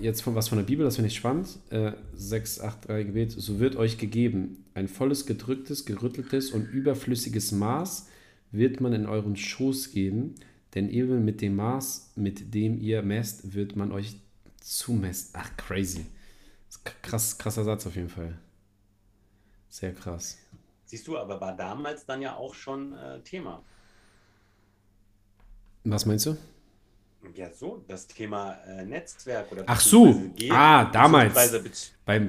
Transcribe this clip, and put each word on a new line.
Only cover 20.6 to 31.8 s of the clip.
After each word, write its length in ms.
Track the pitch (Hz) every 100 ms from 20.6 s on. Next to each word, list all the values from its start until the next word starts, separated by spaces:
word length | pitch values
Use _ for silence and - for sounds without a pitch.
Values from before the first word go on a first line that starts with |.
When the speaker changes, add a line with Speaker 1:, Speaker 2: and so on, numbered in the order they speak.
| _ _ -
Speaker 2:
Siehst 200 | 110 -
du, 100 | 147
aber 220 | 98 98
war 160 | 95 92
damals 500 | 92 120 147 151 -
dann 160 | 135
ja 140 | 135 -
auch 180 | 135
schon, 380 | - 135 135 139
äh, 280 | 139 135 131
Thema. 400 | - 185 120 82 - - - _ _ _ _ _ _ _ _ _ _ _ _ _ _ _ - - - -
Speaker 1:
Was 220 | 110 104 107
meinst 200 | 104 156
du? 100 | 156 - - _ _ _ _ _ _ 92
Speaker 2:
Ja, 180 | 90 87
so, 320 | - 160 226 -
das 200 | 95 -
Thema, 480 | - 107 104 98 92 95
äh, 180 | 95
Netzwerk 680 | 95 156 - - 127 113 101
oder 120 | 95 95
Speaker 1:
Ach 120 | 117
so. 260 | - 220 190
Speaker 2:
beziehungsweise 280 | 107 95 -
Geben, 180 | 123 131
Speaker 1:
Ah, 280 | 151 147 113
damals. 440 | 110 147 151 110
Speaker 2:
beziehungsweise 280 | 123 120 113
Bezie-, 280 | 117 -